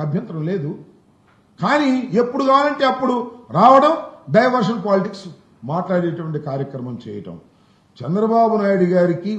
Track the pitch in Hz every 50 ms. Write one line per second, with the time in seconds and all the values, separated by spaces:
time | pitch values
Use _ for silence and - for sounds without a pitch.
0 | 151 147 147 208 240 - 165 160 151 170 196 175 143 156 214 - - - _ _
1 | _ _ _ _ _ _ _ _ _ _ _ - 170 220 277 294 294 262 254 254
2 | 233 - 160 233 240 240 - 277 269 269 269 277 285 294 285 285 277 254 - -
3 | 262 247 247 233 208 - - - - - 123 170 220 247 269 269 294 311 320 311
4 | - - - - - 139 147 214 254 254 247 247 202 190 233 202 175 208 196 196
5 | 180 214 - - - 175 - - _ _ _ _ 110 127 156 180 185 190 185 175
6 | 170 170 151 170 160 160 151 143 - 143 135 139 135 - - 127 123 127 117 -
7 | - 113 104 101 90 90 85 82 - _ _ _ _ _ _ _ _ _ _ -
8 | 123 139 180 214 220 220 226 226 226 220 220 208 202 196 196 185 180 175 180 180
9 | 175 175 160 - - 202 214